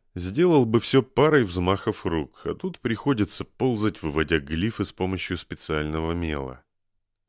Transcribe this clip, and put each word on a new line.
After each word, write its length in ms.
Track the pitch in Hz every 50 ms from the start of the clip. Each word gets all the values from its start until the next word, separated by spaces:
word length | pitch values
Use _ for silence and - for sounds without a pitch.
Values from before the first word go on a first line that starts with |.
| _ _ -
сделал 500 | 92 87 92 101 135 180 180 160 143 123
бы 140 | 113 110 117
всё 240 | - - - 135 120
парой 400 | - - 120 143 156 151 143 117
взмахов 600 | 90 87 90 87 90 98 95 - 113 104 - -
рук, 380 | 92 82 80 71 - _ - -
а 80 | - 104
тут 260 | - - 190 165 -
приходится 640 | - 117 113 - - 143 135 107 101 - - - -
ползать, 580 | - _ - 127 131 120 104 107 107 - - -
выводя 380 | 78 71 78 80 71 82 78
глифы 440 | 69 69 80 82 95 113 - - 101
с 60 | -
помощью 480 | - - 95 92 95 90 - - 92 82
специального 720 | - - 80 - - - 80 78 76 76 76 80 80 82 85
мела. 520 | 87 85 80 76 71 67 65 64 - _ _ _ _ _ _ _ _ _ _ _ _ _